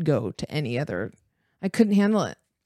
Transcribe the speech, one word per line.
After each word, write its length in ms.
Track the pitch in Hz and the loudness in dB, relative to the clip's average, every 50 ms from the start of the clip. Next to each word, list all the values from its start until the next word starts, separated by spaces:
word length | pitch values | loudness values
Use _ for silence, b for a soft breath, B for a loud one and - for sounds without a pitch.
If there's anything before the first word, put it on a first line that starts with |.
go 280 | 165 156 143 107 117 92 | 0 2 2 2 0 -2
to 180 | - - - - | -6 -8 -8 -6
any 280 | - 156 147 113 120 123 | -4 -4 -4 -2 -2 -4
other. 320 | 147 - 98 87 110 - - _ _ _ _ _ _ _ _ - | -4 -4 -4 -4 -4 -6 -10 _ _ _ _ _ _ _ _ -8
I 80 | - 190 | -8 -4
couldn't 240 | - - 226 202 208 | 2 2 2 4 4
handle 280 | 196 202 208 220 202 139 | 4 4 4 2 0 0
it. 120 | 90 - _ _ _ _ _ _ | -2 -6 _ _ _ _ _ _